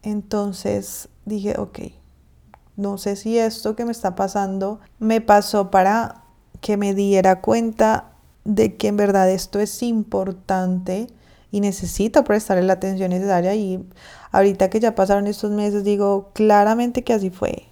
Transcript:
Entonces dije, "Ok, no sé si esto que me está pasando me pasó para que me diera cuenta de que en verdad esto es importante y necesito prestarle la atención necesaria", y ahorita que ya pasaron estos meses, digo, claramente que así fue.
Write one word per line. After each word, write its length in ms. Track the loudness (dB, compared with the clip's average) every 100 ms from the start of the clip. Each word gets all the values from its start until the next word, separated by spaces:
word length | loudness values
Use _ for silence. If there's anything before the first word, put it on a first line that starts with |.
Entonces 1080 | -4 -6 -4 -2 -2 -4 -2 -2 -4 -14 -16 _ -8
dije, 300 | -6 -4 -4
"Ok, 200 | -6 -10 -16 -16 _ _ _ _ _ -20 _ -8
no 200 | -6 -4
sé 200 | -4 -4
si 200 | 0 0
esto 380 | 0 -2 -6 -4
que 80 |
me 80 | -6
está 240 | -2 -4 -2
pasando 640 | -2 -2 -2 -2 -4 -6 -14 _
me 200 | 0 2
pasó 520 | 6 4 4 0 2
para 520 | 4 4 2 -2 -10 _ _ _ -10
que 160 | -2 0
me 160 | 0
diera 480 | 0 4 6 6 4
cuenta 720 | 2 2 0 2 2 2 -4 _ _ _ -2
de 300 | 2 2 2
que 100 | -2
en 80 | 2
verdad 340 | 2 4 4
esto 300 | 2 -2 -4
es 240 | -4 -4
importante 1200 | -2 -2 0 -4 -4 -8 -4 -2 0 -2 -2 -6 -6 -14 _ _ _
y 80 | -2
necesito 640 | -2 -2 -8 -2 -2 -2
prestarle 400 | -2 -4 0 -2
la 100 | 0
atención 360 | -2 -4 -4 -4
necesaria", 440 | -4 -2 -2 0 -2
y 300 | -4 -8 -12 -20 -20 -20 -2
ahorita 380 | 2 2 2 0
que 100 | 2
ya 160 | 0 0
pasaron 320 | 2 2 0
estos 240 | -4 -4
meses, 320 | -2 -2 -2
digo, 480 | -2 0 0 0 -4
claramente 720 | 0 6 6 6 2 0 -2
que 100 | 0
así 160 | 0 0
fue. 380 | -4 -4 -4 -14